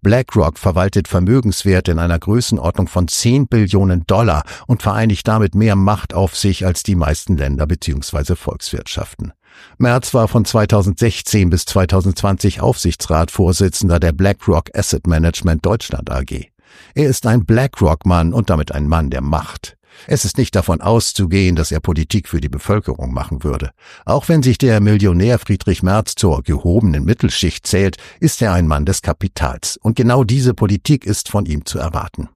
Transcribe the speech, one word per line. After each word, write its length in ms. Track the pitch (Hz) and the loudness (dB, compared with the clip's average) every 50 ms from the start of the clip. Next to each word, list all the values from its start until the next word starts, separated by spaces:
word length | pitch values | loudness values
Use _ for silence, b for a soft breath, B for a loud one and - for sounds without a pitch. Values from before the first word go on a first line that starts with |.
| - | 2
BlackRock 560 | 101 107 127 127 - - 110 104 82 80 - | 2 2 2 0 0 0 0 0 0 0 -2
verwaltet 480 | - 101 90 90 90 98 - 104 92 | -2 -2 0 2 0 0 0 -2 -4
Vermögenswerte 840 | - - 95 90 92 117 135 127 107 92 - - 98 95 90 - - 85 | 0 0 0 2 4 2 2 2 0 -2 -2 0 2 2 2 2 0 0
in 80 | 82 | 0
einer 180 | 85 85 85 82 | 0 0 0 -2
Größenordnung 720 | - - 104 120 123 - - 98 60 85 87 - 95 85 | 0 0 0 0 0 0 -2 -2 -2 -2 -2 -2 -4 -2
von 180 | - 90 90 | 0 -2 -2
zehn 400 | 80 - - - 120 120 139 143 | -2 -2 -2 0 2 2 2 2
Billionen 600 | 123 - 117 110 92 - 98 98 95 92 87 80 - | 2 2 2 2 2 2 2 2 4 2 0 0 0
Dollar 340 | 101 98 117 110 82 73 73 B B B B | 2 2 2 2 2 0 -2 B B B B
und 160 | B 120 107 - | B -2 0 0
vereinigt 460 | 110 101 107 110 113 104 - - - | -2 0 0 2 0 0 0 0 0
damit 260 | 110 110 107 98 - | 2 2 2 2 2
mehr 220 | 98 110 113 101 | 2 2 2 4
Macht 360 | 98 95 98 104 95 - - - | 2 2 2 0 0 -4 -6 -2
auf 240 | 85 95 90 - | -2 -2 -2 -2
sich 300 | - - 101 78 - 92 | -2 -2 -2 -2 0 0
als 160 | 92 87 - - | -2 -2 -2 -2
die 140 | - 101 | -2 0
meisten 400 | 90 78 73 76 - - - 101 | 0 2 0 -2 -4 -2 -2 -2
Länder 320 | 71 69 67 71 67 73 73 | 0 0 -2 -2 -2 -2 -2
beziehungsweise 640 | 82 78 - - 71 67 69 - - - 80 - 90 | -2 -4 -2 -6 -6 -6 -6 -6 -4 -6 -2 -2 -4
Volkswirtschaften. 1000 | - - - - - - - - - - - - - - - - _ - 76 - _ B B B B B B B B | -4 -4 -8 -10 -8 -10 -10 -10 -10 -10 -8 -10 -10 -10 -10 -10 _ -12 -12 -12 _ B B B B B B B B
Merz 360 | - 123 120 120 120 - - | 2 2 2 2 0 0 0
war 120 | 131 113 | 2 2
von 180 | 110 - 120 107 | 4 2 0 0
zweitausendsechzehn 1040 | - - 113 104 104 - 107 98 95 92 - - 117 - - - - - 107 98 87 | 2 2 0 2 4 4 2 4 2 0 2 0 0 0 -2 -6 -2 0 2 2 4
bis 160 | 85 90 - | 2 0 -2
zweitausendzwanzig 920 | - - 101 92 85 - 95 87 95 92 - - 101 98 90 - 101 - - | 0 0 0 0 2 2 2 2 0 -2 0 0 -2 -2 0 0 -2 -2 0
Aufsichtsratsvorsitzender 1400 | - - 127 - - 92 82 - - - 85 78 82 - - - 98 85 92 - 101 92 - - - 92 85 85 | 0 0 0 0 -2 -4 -4 -4 -4 -2 0 0 0 0 0 0 2 2 2 2 0 0 0 0 0 2 2 2
der 100 | 82 85 | 2 0
BlackRock 680 | 76 69 95 98 101 - - - 90 80 - - - | 0 2 0 0 0 -2 0 0 0 0 0 -4 -6
Asset 300 | - 98 - - - - | -6 -4 -2 -2 -2 0
Management 580 | 87 85 80 78 85 82 - - 90 80 78 - | 0 0 2 2 0 0 0 0 0 0 0 0
Deutschland 460 | 85 101 - - - - - - - | 0 -2 -2 -4 -6 -8 -8 -6 -6
A 120 | 65 65 65 | -6 -6 -6
G. 240 | 64 - - - _ _ B B B B B B B B | -6 -8 -12 -12 _ _ B B B B B B B B
Er 120 | - 147 143 | 0 2 2
ist 160 | 131 - - | 2 0 2
ein 200 | 117 110 123 - | 2 2 2 4
BlackRock-Mann 880 | - 113 117 131 135 - - 107 82 80 78 - 95 90 85 82 82 85 | 4 2 2 2 0 0 0 2 2 2 2 0 2 2 2 2 2 0
und 180 | - 107 - | 0 0 0
damit 220 | 92 78 76 - - | 0 0 0 -2 -4
ein 160 | 73 73 73 | -4 -2 0
Mann 200 | 80 80 78 69 | 0 0 0 -2
der 120 | 65 65 | -4 -4
Macht. 560 | 64 69 78 78 - - - - - - - _ B B B B B B | -4 -2 -4 -4 -4 -8 -16 -18 -18 -20 -20 _ B B B B B B
Es 160 | - 131 - | -2 -2 -2
ist 140 | 101 - - | -2 -2 -2
nicht 180 | 131 - - | -2 0 0
davon 240 | 101 90 - 87 78 | -2 0 0 -2 -2
auszugehen, 760 | - 101 113 117 - - - - 101 85 82 98 98 92 87 | 0 0 2 2 0 -2 -2 -2 -2 0 2 2 2 2 2
dass 160 | 76 78 - | 0 0 -2
er 80 | - 78 | -2 -4
Politik 480 | - - 85 73 80 - - 107 85 | -2 -2 -2 -2 -2 0 -2 -4 -4
für 140 | - - 85 | -2 -4 -4
die 80 | - 76 | -4 -4
Bevölkerung 680 | 60 73 - - - 104 - - - - - 64 62 | -6 -8 -4 -2 -2 -2 0 -4 -6 -6 -6 -6 -6
machen 300 | 64 65 - - 69 - | -6 -6 -6 -8 -6 -4
würde. 260 | - 110 - - - - B B B B B B | -4 -4 -4 -6 -8 -10 B B B B B B
Auch 240 | - - 143 - - | -2 -2 -2 2 2
wenn 140 | 165 160 135 | 2 2 4
sich 160 | 127 120 - | 2 2 2
der 220 | - 127 113 107 | 2 2 4 4
Millionär 580 | 101 107 107 104 98 101 87 87 92 117 123 113 | 4 4 4 4 4 2 2 4 2 2 2 0
Friedrich 460 | - - 101 92 - - 92 - - | 0 -2 -4 -2 0 -2 -2 0 0
Merz 320 | 92 98 107 107 - - | 0 0 0 0 -2 -4
zur 260 | - - 95 76 69 - | 0 0 2 2 0 0
gehobenen 640 | - 78 69 - 85 85 110 113 95 76 73 67 | -2 -2 -2 0 2 2 2 4 2 2 2 2
Mittelschicht 600 | 82 110 - - 180 - - - 90 - - _ | 0 0 2 0 -2 0 0 -2 -2 -4 -4 _
zählt, 340 | - - 92 98 95 90 B B B B B | -2 0 2 2 0 -2 B B B B B
ist 240 | - 156 - - 123 | 0 0 0 2 0
er 120 | 110 90 | 2 2
ein 120 | 87 87 | 2 2
Mann 200 | 80 78 73 73 | 2 2 0 0
des 160 | 82 95 - - | 0 -2 -2 -2
Kapitals. 720 | - 82 _ - 95 _ - - 65 62 - - - - | -4 -4 _ -4 -6 _ -4 -4 -4 -4 -6 -8 -10 -10
Und 180 | - _ 107 110 | -4 _ -2 0
genau 300 | - 127 117 123 135 135 | 2 2 2 4 2 2
diese 280 | 98 117 139 131 123 117 | 2 2 2 2 2 2
Politik 520 | - - 101 101 101 _ - 156 131 - | 2 0 0 0 -2 _ 0 0 0 0
ist 240 | 90 104 - - - | -2 -4 -4 -4 -4
von 180 | - 104 101 | -2 -2 -2
ihm 180 | - 76 71 - | -2 -4 -6 -6
zu 140 | - - - | -6 -8 -6
erwarten. 500 | 60 80 78 - - - _ - 69 - _ | -6 -4 -6 -6 -8 -8 _ -10 -12 -12 _